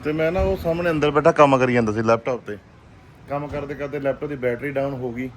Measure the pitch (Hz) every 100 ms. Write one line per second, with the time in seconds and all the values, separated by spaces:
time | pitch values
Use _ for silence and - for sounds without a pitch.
0 | 147 156 160 185 190 190 170 165 175 156
1 | 147 143 151 160 143 135 127 120 113 107
2 | 113 113 135 120 - 104 - - - -
3 | - - - 143 147 143 143 143 143 143
4 | 139 131 147 143 123 120 139 139 139 135
5 | 123 117 131